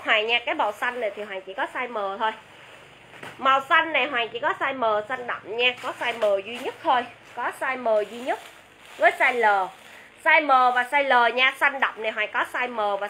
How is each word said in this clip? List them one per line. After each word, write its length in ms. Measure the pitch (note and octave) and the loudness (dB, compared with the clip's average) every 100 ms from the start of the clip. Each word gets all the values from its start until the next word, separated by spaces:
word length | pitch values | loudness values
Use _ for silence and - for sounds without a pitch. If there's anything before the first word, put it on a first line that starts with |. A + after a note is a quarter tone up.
Hoàng 220 | D4 A3 A3 | 0 2 2
nha, 120 | A#3+ | 0
cái 160 | C4+ | -2
màu 180 | D#4+ A3 | -2 -2
xanh 280 | A3 B3 B3 | -2 -4 -4
này 100 | G#3+ G#3+ | -6 -6
thì 60 | |
Hoàng 200 | G3+ F#3+ | -10 -12
chỉ 120 | F#3+ | -10
có 120 | F#3+ A3+ | -8 -6
size 140 | D4 A#3+ | -6 -6
M 300 | A3+ G3 G3 | -4 -6 -2
thôi. 140 | A3 A3 - - - - - - - - - - | -4 -4 -12 -20 -20 -20 -20 -20 -20 -18 -18 -2
Màu 220 | C4 C4+ C#4 | 2 2 4
xanh 240 | E4 E4 | 2 4
này 140 | D4 A#3+ | 0 0
Hoàng 220 | A#3+ A3 | -2 -4
chỉ 100 | A#3 | -4
có 160 | D4+ F#4+ | -4 -2
size 180 | D4 C4+ | -4 0
M, 320 | A3+ G#3 G#3+ | 0 0 -2
xanh 180 | B3 A#3+ | -8 -8
đậm 300 | E3 D#3+ A3+ | -10 -8 0
nha, 180 | B3 A#3+ | 0 0
có 100 | B3+ - | -8 -6
size 180 | B3+ A#3 | -6 0
M 280 | G#3 G3 G3 | 0 0 -2
duy 120 | A#3+ | -8
nhất 160 | C#4+ - | -10 -4
thôi, 220 | D#4+ B3 B3 - - | 0 0 0 -10 -16
có 180 | - C#4 - | -8 -6 -4
size 180 | C#4+ B3+ | -4 -2
M 320 | A#3+ G#3+ G#3 | 0 0 0
duy 80 | A#3 | -6
nhất 200 | C4 - - - - - - - | -6 -6 -8 -20 -20 -20 -14 2
với 120 | E4 F4+ | 2 4
size 480 | C#4+ B3 G#3+ G3+ F3+ | 2 4 4 4 0
L. 20 | - - - - - | -6 -20 -20 -20 -4
Size 200 | D#4+ D#4+ | 4 4
M 300 | D4 C4 B3 | 6 6 6
và 120 | B3 B3 | 2 0
size 400 | C#4+ C#4 B3 A#3 | 0 4 4 4
L 40 | |
nha, 200 | A#3+ C4 C4+ | 4 0 2
xanh 240 | C#4+ C4+ | 0 2
đậm 220 | G#3+ G#3 | -2 0
này 80 | A3 | -6
Hoàng 200 | A3+ G#3 | -4 -4
có 120 | A#3+ E4+ | -2 -4
size 160 | D4 B3 | -4 -4
M 320 | A#3+ G#3 | -2 -2
và 80 | G3 | -2